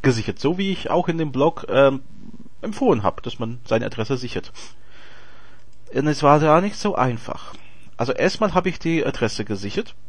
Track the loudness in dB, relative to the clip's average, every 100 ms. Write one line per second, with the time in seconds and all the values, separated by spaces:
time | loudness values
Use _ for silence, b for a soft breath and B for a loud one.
0 | 4 2 0 0 0 0 0 -2 0 2
1 | 2 0 0 4 2 2 0 6 6 6
2 | -6 -10 -10 -10 -10 -8 -8 0 4 4
3 | 2 0 -8 -6 -6 -6 0 0 0 -4
4 | -2 -2 -2 -6 -6 B B B B B
5 | B B B B B B B -10 -4 -2
6 | 0 4 8 8 8 6 4 -2 -2 2
7 | 0 0 -6 -6 -8 -10 B B B -4
8 | -2 2 0 2 2 2 0 -2 -2 0
9 | 0 0 -2 0 -4 -4 -4 -4 -6 -8